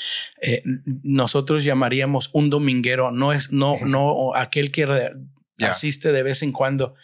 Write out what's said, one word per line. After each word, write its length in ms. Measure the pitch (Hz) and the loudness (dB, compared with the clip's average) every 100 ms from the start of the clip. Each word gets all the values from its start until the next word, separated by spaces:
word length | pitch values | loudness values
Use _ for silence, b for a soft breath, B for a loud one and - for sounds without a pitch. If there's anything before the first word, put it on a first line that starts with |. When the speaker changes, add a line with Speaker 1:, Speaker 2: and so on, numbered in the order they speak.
| B B B B | B B B B
Speaker 1:
Eh, 220 | - 123 | -2 -2
n-, 180 | 127 131 143 131 | -2 -6 -6 -6
nosotros 640 | 139 139 120 143 135 151 | 0 0 2 0 0 0
llamaríamos 680 | 143 131 123 131 135 139 - | 2 2 2 0 0 0 0
un 160 | 151 147 | 2 2
dominguero, 600 | 147 143 127 123 127 127 | 2 2 2 0 0 0
no 220 | 123 139 | 0 0
es, 180 | 147 - | 2 0
no, 220 | 139 139 | 2 2
Speaker 2:
Ujú. 120 | 143 135 | 0 0
Speaker 1:
no 480 | 135 143 151 131 127 | 2 2 0 -2 -2
aquel 340 | 127 147 143 | -2 -2 -2
que 160 | 160 143 | -2 0
re-, 260 | 135 120 135 131 _ _ - | 0 -2 -8 -18 _ _ -4
Speaker 2:
Ya. 140 | 113 | -2
Speaker 1:
asiste 400 | - 151 139 160 | 0 0 0 2
de 100 | 135 | 2
vez 200 | 135 135 | 2 0
en 80 | 147 | -2
cuando, 420 | 127 135 139 131 B | -2 -2 0 -4 B